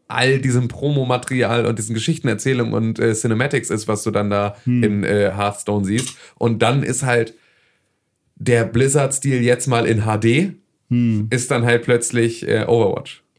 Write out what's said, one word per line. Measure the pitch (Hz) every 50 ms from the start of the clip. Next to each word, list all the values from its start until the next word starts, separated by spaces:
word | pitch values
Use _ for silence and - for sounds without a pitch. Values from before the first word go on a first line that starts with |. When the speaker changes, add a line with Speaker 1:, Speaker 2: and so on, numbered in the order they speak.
| _
Speaker 1:
all | - - 120 127 131 135 131
diesem | 127 131 120 123 120
Promomaterial | 110 - - 139 147 147 135 131 123 127 123 - - 131 123 110 101 117 120 110
und | 107 113 -
diesen | 104 - 113
Geschichtenerzählungen | 110 - 165 160 - - 123 104 104 - 135 127 123 117 113 110
und, | 110 113 113 107 -
äh, | 113 113 107
Cinematics | - - 113 110 110 131 143 147 123 - -
ist, | 110 107 -
was | - 107 101 -
du | 110
dann | 104 104 104 101
da | 101 101 101 101 104 - -
Speaker 2:
Hm. | 123 123 123 117
Speaker 1:
in, | 107 104 104 95
äh, | - 101 104 101 95 95
Hearthstone | 98 101 104 101 - - 104 104 101 98
siehst. | 95 107 120 117 - - - - - -
Und | - 120 117 113 107 113
dann | 117 131 139 -
ist | - 127 - 139
halt | 127 120 117 113 - - _ _ _ _ _ _ _ _ _ _ _ _ _ _ _ _ _ _ _ _
der | - - 123 120 117 110
Blizzard-Stil | 95 - 117 135 135 139 147 135 131 - - - 139 131 123
jetzt | 120 120 123 120 -
mal | 135 120 113 -
in | - 113 104 104
H | 110 107
D, | 104 110 113 123 151 196 190 - - _ _ _ _ _ -
Speaker 2:
Hm. | 123 120 120 117 110 104 107 107
Speaker 1:
ist | 127 120 117 -
dann | 139 120 117
halt | 120 120 120 -
plötzlich, | - 123 120 117 - 117 117 117 113 113 - -
äh, | - 107 110 110
Overwatch. | - 117 113 107 95 - - - - - - _ _ _